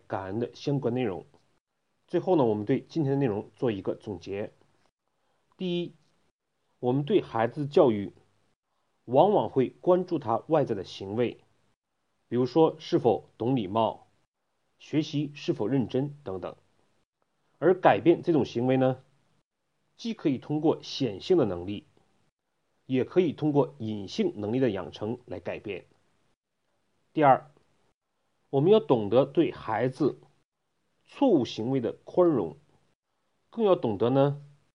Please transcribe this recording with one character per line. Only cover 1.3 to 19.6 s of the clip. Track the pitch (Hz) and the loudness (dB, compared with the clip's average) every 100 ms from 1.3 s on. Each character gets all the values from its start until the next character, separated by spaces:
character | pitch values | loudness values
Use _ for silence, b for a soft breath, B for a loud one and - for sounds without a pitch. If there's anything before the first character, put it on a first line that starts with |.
| _ _ _ _ _ _ _ _ | _ _ _ _ _ _ _ _
最 | 175 | -4
后 | 196 175 | 0 2
呢， | |
我 | 117 | 2
们 | 104 104 | 0 0
对 | 131 | -2
今 | - 165 | -2 -2
天 | 135 | 0
的 | 139 | 0
内 | |
容 | 131 104 - - | 0 -2 -6 -4
做 | 127 | -4
一 | 98 | -2
个 | 107 | -6
总 | - 110 87 | -8 -10 -12
结。 | 98 98 107 _ _ _ _ _ _ _ _ _ _ - | -10 -10 -10 _ _ _ _ _ _ _ _ _ _ -10
第 | 185 175 | -6 -4
一， | 175 - _ _ _ _ _ _ _ - | -6 -12 _ _ _ _ _ _ _ -6
我 | 123 | -2
们 | 135 | -2
对 | 147 196 | 2 0
孩 | - 113 117 | 0 -2 -2
子 | 151 147 | -2 0
教 | 185 135 | 4 4
育 | 104 98 - _ _ _ _ _ _ _ _ - | 2 -4 -12 _ _ _ _ _ _ _ _ 0
往 | 131 196 | 4 4
往 | 180 110 | 2 0
会 | 135 120 | 0 -2
关 | - 175 180 | -2 2 2
注 | 180 165 | 0 -6
他 | 110 113 - | -2 -4 0
外 | 156 120 | 0 0
在 | |
的 | 101 | -4
行 | 87 - 98 110 | -8 -12 -6 -2
为， | 113 - _ _ _ _ _ _ _ _ - | -2 -4 _ _ _ _ _ _ _ _ -6
比 | 123 | -4
如 | |
说 | 127 165 160 - | 0 4 2 2
是 | - 165 | -2 0
否 | 123 98 - - | 2 0 -4 -6
懂 | 117 135 | -2 -2
礼 | 92 | -2
貌、 | 110 107 - _ _ _ _ _ _ _ _ | 0 -2 -4 _ _ _ _ _ _ _ _
学 | - 151 | -6 -4
习 | 151 143 151 | -2 -4 -6
是 | - - | -8 -6
否 | 143 104 | -4 -2
认 | 139 104 | -2 -2
真 | 127 143 143 | -2 -4 -8
等 | - 92 | -12 -10
等。 | 87 - _ _ _ _ _ _ _ _ _ - | -10 -14 _ _ _ _ _ _ _ _ _ 0
而 | 156 185 | 2 4
改 | 151 104 | 4 4
变 | 170 139 | 4 2
这 | - | 2
种 | 151 | 0
行 | 98 113 127 | 0 -2 0
为 | 131 | 2
呢， | 131 127 _ _ _ _ _ _ | 2 0 _ _ _ _ _ _